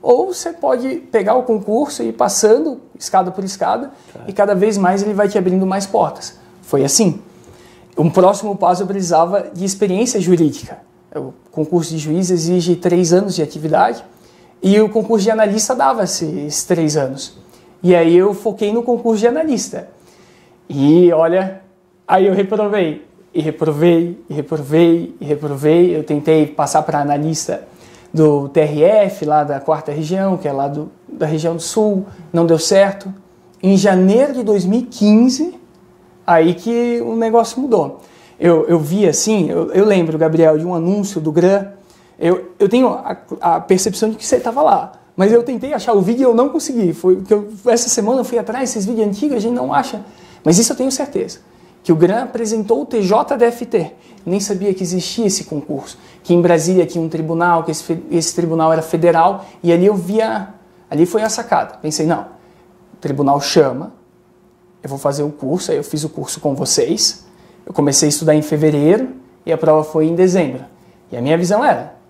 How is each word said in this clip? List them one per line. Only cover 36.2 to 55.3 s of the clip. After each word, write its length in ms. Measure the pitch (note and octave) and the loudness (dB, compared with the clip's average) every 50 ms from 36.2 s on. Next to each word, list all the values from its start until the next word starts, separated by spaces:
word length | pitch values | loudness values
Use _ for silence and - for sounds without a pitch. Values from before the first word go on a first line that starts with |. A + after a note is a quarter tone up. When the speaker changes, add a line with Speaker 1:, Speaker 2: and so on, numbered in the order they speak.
| _ | _
Speaker 1:
aí 280 | - F3 E3 D#3+ E3+ F3 | 2 4 4 4 4 0
que 460 | F3+ - A3+ A#3 A#3+ A#3+ A#3+ A#3+ A#3 A#3 | -2 -4 -4 -2 0 0 0 -2 -2 -4
o 100 | A#3 A3+ | -4 -2
negócio 440 | A3+ A3+ A3 A3 A#3 A3+ A3+ - C4 | -2 -2 2 2 2 2 0 -4 -6
mudou. 400 | C4+ C4+ A3+ F#3 D3 C#3 - - - _ - - - - - - | -2 0 0 0 0 -2 -8 -16 -20 _ -20 -20 -20 -20 -10 0
Eu, 260 | - F3 E3+ D#3 D3 | 2 4 4 4 4
eu 120 | D#3 E3+ E3 | 2 2 0
vi 280 | D3+ D3 F3 G#3 G#3 | 0 -2 0 2 2
assim, 440 | E3+ C#3+ - - G#3+ A3 G3+ E3 - | 2 2 0 -2 0 0 0 0 0
eu, 200 | E3+ E3+ D#3+ - | -2 -4 -4 0
eu 120 | - F#3 G#3 | 2 2 4
lembro, 320 | G#3+ G3 F#3 E3 D#3+ D#3+ | 4 4 2 2 0 0
Gabriel, 400 | D3+ D#3+ D#3+ D#3+ D#3+ E3 D#3 D#3 | 0 0 2 4 4 4 4 4
de 80 | D#3 E3 | 2 0
um 100 | F3+ F3+ | -2 -4
anúncio 460 | E3 E3 F3 G3 G#3 G3 G3 - E3 | -2 -2 0 -2 -2 -4 -4 -6 -4
do 100 | D3+ D#3+ | -4 0
Gran. 420 | D3 E3+ F3 F#3 G3 G3+ G3 G3 - - _ _ _ _ _ _ _ - | 2 2 4 4 2 0 -2 -6 -16 -20 _ _ _ _ _ _ _ -2
Eu, 340 | - E3+ F#3 F#3 - - - _ | 0 0 0 0 -4 -14 -2 _
eu 120 | G#3 G3 | 0 2
tenho 180 | A#3 B3+ C4 A3 | 4 2 2 2
a, 260 | - - - - - - - _ - - | 0 -4 -8 -10 -10 -10 -12 _ -12 -4
a 220 | - F3 E3 E3 | -2 0 0 0
percepção 480 | E3+ - F#3+ F#3 - A3 F#3+ - A3+ A3 | 0 0 0 0 0 -4 -4 -2 -4 -4
de 80 | A3 | -4
que 80 | - - | -6 -2
você 160 | - C4 A#3+ | -2 -2 0
tava 220 | - A#3+ A#3 C#4 | 0 -2 -2 0
lá, 300 | D4+ D#4 G#3 D#3+ - - - - _ _ _ | 2 2 2 2 0 -8 -16 -20 _ _ _
mas 160 | - F#3+ G#3 | 0 2 4
eu 120 | A3+ A#3 | 4 4
tentei 320 | A#3 C#4 B3+ G#3+ A#3+ C#4 D4+ | 2 0 -6 -6 -6 -6 -6
achar 180 | A3 F#3+ B3 | -4 -2 0
o 80 | A3+ G3+ | 0 2
vídeo 220 | F3+ F#3 A#3 B3+ | 2 2 0 2
e 20 | C4+ | 2
eu 100 | B3 A3+ | 2 4
não 140 | A3+ C4 C#4+ | 2 0 0
consegui. 460 | C#4+ D#4+ - - C4 A#3 G3+ E3+ - | -2 -4 -6 -4 -4 -2 -2 -2 -2
Foi 220 | - - F#3 F#3 F#3+ | 0 2 2 2 2
que 140 | F#3+ - G#3+ | 2 0 0
eu, 140 | G#3 G3+ G#3 A3 F#3+ - | 0 0 -6 -16 -4 0
essa 240 | A#3+ A#3 A#3 A#3 - | 0 0 0 0 -2
semana 300 | - A#3+ G3+ G#3+ B3+ C4 | -2 -2 0 0 0 -2
eu 40 | A#3+ | -2
fui 140 | - A#3+ A#3 | -2 -4 -4
atrás, 320 | F#3+ - A3 C4 C4 - | -4 -4 -6 -6 -6 -4
esses 160 | - A3+ F#3+ | -4 -4 -4
vídeos 200 | G#3 B3 A3 G#3+ | -2 -2 0 -2
antigos 300 | G#3 G3 G#3 D4 D4+ C4+ | -2 -2 -2 -2 -2 -2
a 40 | A3+ | -2
gente 120 | G3 A#3 | -2 -2
não 220 | A#3+ A#3+ - C4+ - | -2 -2 -4 0 -2
acha. 260 | - - - - G#3 - - - - - - - - | -2 -2 -2 -10 -12 -14 -18 -20 -20 -20 -20 -20 -2
Mas 160 | - D3+ E3+ F#3+ | 0 2 4 4
isso 140 | A#3 - | 2 0
eu 40 | C#4+ | -2
tenho 140 | - B3+ C4+ | -2 -4 -4
certeza, 500 | C4+ - C#4+ C#4+ - - - D#3 - - _ _ _ _ _ _ _ _ | -4 -4 -8 -6 -4 -6 -6 -6 -10 -18 _ _ _ _ _ _ _ _
que 100 | _ - | _ 0
o 40 | E3 | 2
Gran 260 | D#3 F3 F3 G3+ A#3 | 4 4 2 2 -2
apresentou 580 | C4 B3 - A3+ A#3 G#3 A3+ A3 G#3 G#3 A3+ C4+ | -4 -6 -8 -8 -6 -4 -4 -4 -2 -2 -2 -2
o 60 | D4 | -2
T 160 | - - A3 | -4 -4 -2
J 340 | G3 F3+ G#3 A#3 - - C#4+ | 0 2 0 0 0 -2 0
D 80 | A3 A#3+ | 2 2
F 220 | A#3 A#3 A#3+ B3 | 0 0 -4 -8
T. 260 | - - G3+ D#3+ - - - _ - - - - | -4 -2 -2 -2 -4 -12 -20 _ -20 -20 -14 -6
Nem 160 | E3+ F#3 G3+ | -4 -4 -4
sabia 320 | G3 - G3+ F3+ G3 G3+ | -2 -4 -4 -2 -2 -2
que 100 | F#3 F#3+ | -2 -2
existia 440 | F#3+ E3 F3+ F#3 E3+ - - - A3+ | -4 -4 -4 -6 -6 -6 -6 -2 -2
esse 180 | F#3+ | -2